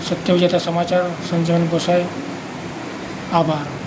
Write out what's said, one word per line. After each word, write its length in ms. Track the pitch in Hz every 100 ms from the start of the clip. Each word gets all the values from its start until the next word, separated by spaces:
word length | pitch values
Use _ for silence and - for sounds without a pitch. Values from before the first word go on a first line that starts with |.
| -
સત્ય 240 | - -
વિજેતા 260 | 180 180 175
સમાચાર, 460 | - 170 175 180 180 170 -
સંજીવન 360 | 170 165 170 170
ગોસાઈ, 380 | 165 170 175 180 - - - - - - - - - - - -
આભાર. 480 | 170 160 156 147 -